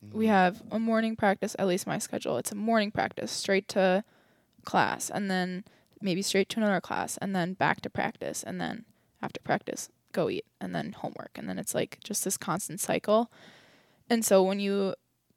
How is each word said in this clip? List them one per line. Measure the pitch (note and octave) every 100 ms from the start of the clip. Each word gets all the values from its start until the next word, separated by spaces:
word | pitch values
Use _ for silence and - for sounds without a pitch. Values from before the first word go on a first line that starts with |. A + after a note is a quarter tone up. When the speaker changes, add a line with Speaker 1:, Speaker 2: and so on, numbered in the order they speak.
Speaker 1:
We | G#3 G#3 A3
Speaker 2:
Mm-hmm. |
Speaker 1:
have | G3+ F3+ G#3+ -
a | A3
morning | A3+ A3 A3+ A3+
practice, | G#3 G3+ G#3 -
at | F#3+
least | F#3 -
my | -
schedule. | - - - -
It's | -
a | G#3
morning | G#3+ A3+ G#3
practice, | - - - -
straight | - - G3 -
to | G3+ F#3+ F#3 - _ _ _ _ _ -
class, | F#3+ A#2+ - -
and | - G3+
then | F#3 F3+ F3+ - _ _ -
maybe | F#3+ F3
straight | F#3+ F#3+ F#3+
to | -
another | G#3 F#3
class, | - - - -
and | G3
then | F#3+ F3
back | F#3 D3 -
to | -
practice, | - - - - -
and | - F3+
then | F3 - - _ _ -
after | - -
practice, | - C#3+ - - - _ _
go | - D3
eat, | F#2+ - -
and | F#3 F3
then | D3
homework. | - - - - -
And | -
then | F#3
it's, | F#3+
like, | - - -
just | - G3+ -
this | -
constant | - E3+ - D#3+
cycle. | - - - G#3+ A#3 - - - _ _ _ _ -
And | A#3 A3
so | G3
when | F#3+ G3+
you | G3+ G3+ G3 - _ _ _